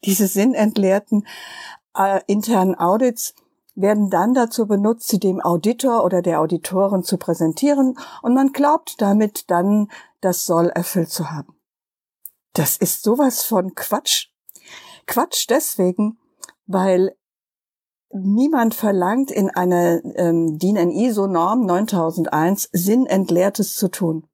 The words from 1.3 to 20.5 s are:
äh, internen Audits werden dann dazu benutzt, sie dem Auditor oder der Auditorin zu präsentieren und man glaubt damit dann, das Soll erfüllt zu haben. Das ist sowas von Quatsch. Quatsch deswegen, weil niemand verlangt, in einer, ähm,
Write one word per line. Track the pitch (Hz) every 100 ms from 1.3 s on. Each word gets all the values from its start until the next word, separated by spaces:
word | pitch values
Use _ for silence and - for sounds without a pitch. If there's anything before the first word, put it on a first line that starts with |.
| - - - - - _ -
äh, | 196 196 -
internen | 208 208 226 185 180
Audits | 170 208 254 233 - _ _ _ _ -
werden | 196 214 202
dann | 185 202
dazu | 254 233 233 214
benutzt, | 202 208 226 -
sie | 202
dem | 196 180
Auditor | - 170 202 233 269 233
oder | 175 180
der | 175 156
Auditorin | 156 170 - 185 196 196
zu | 170 190
präsentieren | - 165 160 160 285 285 262 254 - -
und | 233
man | 247 269
glaubt | 269 285 320 - -
damit | 202 208 214 - -
dann, | 175 185 208 208 - - _
das | 185 180 -
Soll | 170 170
erfüllt | - 175 190 165
zu | - 160
haben. | 156 - _ _ _ _ _ _ _ - _ _
Das | - 151 -
ist | 190 -
sowas | 220 247 269 247
von | - 220 185 -
Quatsch. | - 208 - - - _ _ - - - - - -
Quatsch | - 330 - -
deswegen, | 262 - - 185 180 214 226 _ _ - _ -
weil | 185 190 185 190 - _ _ _ _ _ _ _ _ _
niemand | 196 190 208 277 302 226
verlangt, | 220 220 202 180 233 269
in | - 196
einer, | - 180 175 175 170 - -
ähm, | 170 165 165